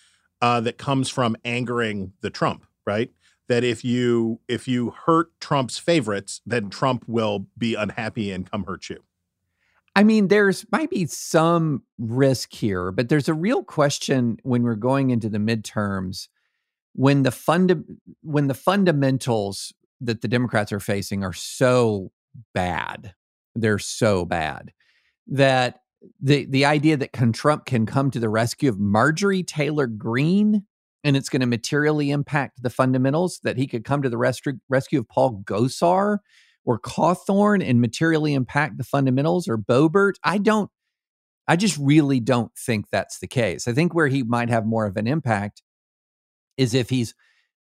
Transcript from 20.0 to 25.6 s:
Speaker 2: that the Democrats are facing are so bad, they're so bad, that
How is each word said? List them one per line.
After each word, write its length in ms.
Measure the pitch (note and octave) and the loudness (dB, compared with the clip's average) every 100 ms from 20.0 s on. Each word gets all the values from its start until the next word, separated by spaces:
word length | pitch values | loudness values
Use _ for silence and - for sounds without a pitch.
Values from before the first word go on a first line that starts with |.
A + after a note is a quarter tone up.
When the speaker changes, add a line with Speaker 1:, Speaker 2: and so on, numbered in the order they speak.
Speaker 2:
that 200 | B2 A2 | -6 -4
the 80 | A2 | -2
Democrats 440 | B2 B2 A2+ G#2 | -2 0 -2 -2
are 80 | G2+ | -4
facing 420 | - G2+ - G2 | -4 -4 -4 -4
are 100 | F#2+ | -4
so 800 | E2+ - - B2+ B2+ A#2 G#2 F#2 - _ B2 - | -6 -10 0 2 4 2 0 -6 -14 _ -20 -8
bad, 600 | G2 F2+ D#2 - - G2+ - _ _ _ | -4 -2 -4 -6 -10 -16 -20 _ _ _
they're 240 | A#2 A2 G#2 | -4 0 0
so 460 | - - A#2 F#2 | -4 -2 0 2
bad, 480 | F2 F2 D#2 C2+ - _ _ _ _ _ - | 0 -2 -4 -6 -14 _ _ _ _ _ -6
that 540 | C3 C3+ C3 | 2 4 4